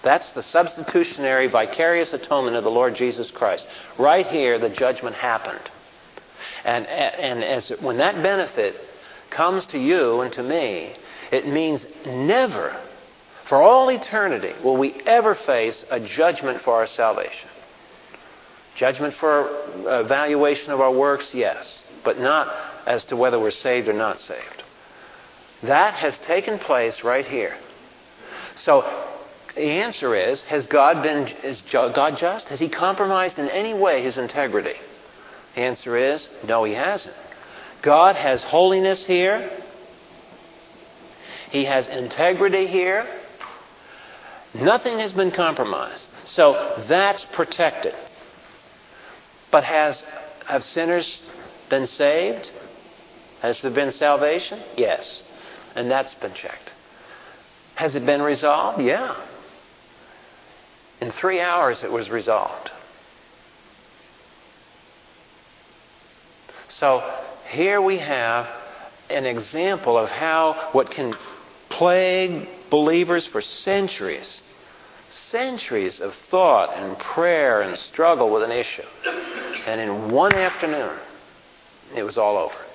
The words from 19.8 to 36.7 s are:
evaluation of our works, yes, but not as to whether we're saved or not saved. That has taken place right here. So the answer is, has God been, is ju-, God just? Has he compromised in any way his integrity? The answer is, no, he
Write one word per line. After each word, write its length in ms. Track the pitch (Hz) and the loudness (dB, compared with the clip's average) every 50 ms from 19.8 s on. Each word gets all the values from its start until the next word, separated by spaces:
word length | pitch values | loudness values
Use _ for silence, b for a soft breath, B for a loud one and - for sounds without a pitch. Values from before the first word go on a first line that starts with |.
| - | -2
evaluation 840 | - 127 120 110 110 139 139 151 147 147 143 147 147 139 139 - 151 | 0 0 0 2 2 2 2 2 2 4 4 4 4 2 0 -2 -4
of 100 | 143 131 | 2 4
our 100 | 135 131 | 4 4
works, 420 | 131 131 139 143 139 135 - - - | 6 4 4 4 2 0 -2 -8 -2
yes, 480 | 127 113 95 78 - - - - - - - - - - | -2 0 0 -2 -4 -10 -16 -18 -20 -20 -20 -20 -4 -2
but 160 | - - 123 | -2 -2 0
not 360 | 123 135 151 156 135 - B B B B B B B | 2 2 2 2 2 -2 B B B B B B B
as 200 | - 120 113 - | -2 -2 -2 -2
to 100 | - 135 | -4 0
whether 240 | 117 127 127 120 113 | 2 2 2 2 2
we're 100 | 110 107 | 0 0
saved 380 | - - - 135 123 123 113 | -2 -2 -2 0 0 0 0
or 60 | 110 104 | 0 0
not 260 | 107 110 104 - - | 0 -2 -2 -4 -6
saved. 440 | - - 87 60 58 - - - - - - B B B B B B B B B B B B B B B - - - | -10 -12 -12 -12 -12 -16 -16 -18 -20 -20 -20 B B B B B B B B B B B B B B B -18 -10 -2
That 320 | 117 139 156 190 214 202 | 2 4 4 4 4 0
has 240 | - 160 147 123 - | -2 -4 -4 -4 -6
taken 400 | - - 165 190 196 - 214 196 | -4 -2 -2 0 0 -2 -6 -6
place 440 | - - 143 123 117 113 113 - - | -2 0 0 2 2 -2 -4 -4 -2
right 220 | 120 123 135 135 | 0 0 0 -2
here. 320 | - 143 123 104 - - - - - - - - - - - - - B B B B B B B B B | -2 -4 -4 -4 -4 -6 -10 -16 -20 -20 -20 -20 -20 -20 -20 -20 -20 B B B B B B B B B
So 280 | - - - 147 135 - - - - - - - - - - - - - - - | -6 4 6 6 6 4 2 -6 -8 -10 -10 -12 -16 -18 -20 -20 -20 -20 -14 -6
the 80 | - 151 | -2 -2
answer 520 | 147 151 180 214 240 214 - 147 127 113 | 0 0 0 -2 -2 -4 -4 0 0 2
is, 280 | 98 90 110 135 135 - | 2 2 0 -2 -4 -4
has 240 | - 151 147 131 | -4 -2 -2 -2
God 340 | - - 147 139 151 165 - | 2 6 6 6 6 6 4
been, 260 | - 156 151 147 139 - - - - | 0 0 0 0 -2 -4 -8 -10 -10
is 180 | 135 131 - | -10 -10 -10
ju-, 300 | - - - 123 123 123 123 | -8 0 2 2 2 2 2
God 220 | 143 139 156 147 | 2 2 2 0
just? 340 | - 165 175 196 220 - - | -2 -2 -2 -2 -4 -8 -10
Has 100 | 143 131 | -6 -4
he 100 | 165 151 | -4 -4
compromised 680 | 160 - 175 185 196 190 202 190 190 185 185 180 - 156 | -2 0 0 0 0 0 0 0 2 0 0 -2 -2 -4
in 100 | 143 139 | -6 -4
any 240 | - 190 208 226 220 | -2 -2 -4 -2 0
way 280 | 196 196 185 151 131 | 2 2 2 2 2
his 160 | 123 127 117 | 0 -2 -4
integrity? 580 | 131 123 113 - 147 139 123 98 104 87 90 - - - - - - - - - B B B B B B B - | -4 -6 -4 -2 -2 -2 0 -2 -2 -2 -2 -8 -8 -14 -20 -20 -20 -20 -20 -20 B B B B B B B -6
The 60 | 123 | -4
answer 360 | 123 127 123 - - 123 117 | -2 -2 -4 -6 -6 -2 0
is, 320 | 120 127 135 147 156 - - - - - | 2 2 2 0 -2 -8 -14 -16 -12 -4
no, 160 | 107 113 117 110 | 0 2 2 2
he 100 | 107 | 0